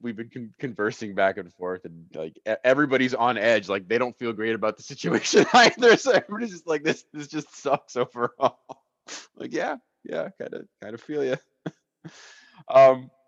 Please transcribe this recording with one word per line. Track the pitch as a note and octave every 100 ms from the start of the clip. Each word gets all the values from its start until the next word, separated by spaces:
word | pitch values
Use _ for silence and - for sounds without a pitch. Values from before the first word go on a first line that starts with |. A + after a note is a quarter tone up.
we've | A#2+ G#2
been | A#2
con-, | B2+ A2 -
conversing | C3+ G#2 G#2+ - G#2+
back | G2 G2 G2
and | F2
forth, | - F2+ F#2 F2
and, | E2 E2+
like, | C#2+ D#2+ - A2
e-, | A2
everybody's | B2+ C3+ C#3+ C3 B2+
on | B2 A#2+ A2+
edge. | A2 A2 F#2+
Like, | G2+ F2+
they | A#2+
don't | B2 -
feel | A#2+
great | G#2+ A2+
about | A2+ G#2+ -
the |
situation | - C#3 E3+ A#2+ - A3 -
<laughs> |
either. | B3 A3+ - A#3+ G#3
So | C4+
everybody's | G3 - G#3 A#3
just | E3+ E3+
like, | D3+
"This, | D3+ D3 -
this | D3+ C#3+
just | D3+ D3 -
sucks | C#3 C#3 - B2
overall." | B2 A#2+ A#2+ - C3 - -
<laughs> | - _ _ - - - -
Like, | -
yeah, | D#3+ A3 C4+ _ _
yeah, | - - - -
kinda, | - - - -
kinda | G#2 A#2
feel | - D3+
ya. | C3 C3 _ _
<laughs> | - _ _ _ E3 - - - _ - -
Um, | C3 C3+ B2+ C3 _